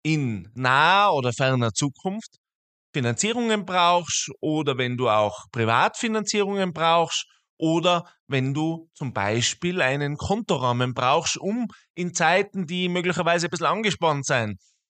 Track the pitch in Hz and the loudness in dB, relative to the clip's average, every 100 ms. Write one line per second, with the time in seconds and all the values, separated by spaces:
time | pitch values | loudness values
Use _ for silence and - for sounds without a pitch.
0 | 156 160 131 104 107 117 127 131 160 196 | 0 0 0 -4 -8 -4 2 4 4 4
1 | 202 151 123 117 131 127 117 - 143 - | 4 2 -2 0 0 2 0 0 -4 -4
2 | 190 208 - _ _ _ _ _ _ 151 | -8 -8 -12 _ _ _ _ _ _ -2
3 | 120 120 208 240 233 214 190 180 175 175 | -2 0 -2 0 0 -2 0 2 4 4
4 | 170 - - - 156 151 147 123 123 123 | 0 -6 -6 -6 -2 0 0 0 -2 0
5 | 123 107 104 - - 120 113 120 196 - | 2 4 2 -2 -8 -2 2 4 2 0
6 | 233 220 208 208 196 202 185 156 165 170 | -4 -2 -2 0 0 0 -2 0 2 4
7 | 160 - - _ _ - 160 165 175 175 | 2 -4 -8 _ _ -2 0 2 2 2
8 | 175 _ - 143 131 143 160 165 - - | -2 _ -4 -2 0 0 -2 -4 -10 -10
9 | 139 107 101 117 120 - 175 180 131 143 | -6 -2 0 0 -2 -2 -4 0 0 0
10 | 143 147 - 208 - 156 123 120 127 127 | -4 -4 -2 -2 -2 0 0 0 -2 0
11 | 123 160 160 - 190 233 226 - _ - | 0 2 0 -4 -4 -4 -6 -10 _ -8
12 | 180 - 165 185 202 196 156 180 180 180 | -6 0 2 2 0 -4 -6 -2 -2 -2
13 | 180 170 165 170 165 165 156 180 220 - | -2 0 0 0 0 -2 -2 0 -2 0
14 | 165 143 131 131 110 98 _ _ | 0 0 0 0 0 -6 _ _